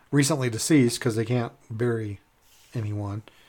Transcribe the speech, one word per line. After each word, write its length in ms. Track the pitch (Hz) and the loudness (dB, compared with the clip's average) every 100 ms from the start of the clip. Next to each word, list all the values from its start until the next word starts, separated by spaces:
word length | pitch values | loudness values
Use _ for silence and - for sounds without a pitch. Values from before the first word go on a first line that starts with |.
| _ | _
recently 400 | 139 139 151 127 | 2 2 2 -2
deceased, 500 | 113 - 160 120 - | -2 4 6 6 2
'cause 160 | 127 110 | -2 -2
they 80 | |
can't 280 | 110 123 117 - - | 0 -2 -4 -8 -12
bury 500 | 110 120 113 107 98 _ _ _ _ _ | -4 -2 -2 -4 -10 _ _ _ _ _
anyone 480 | 123 107 104 101 104 - - | -8 -6 -6 -6 -8 -12 -20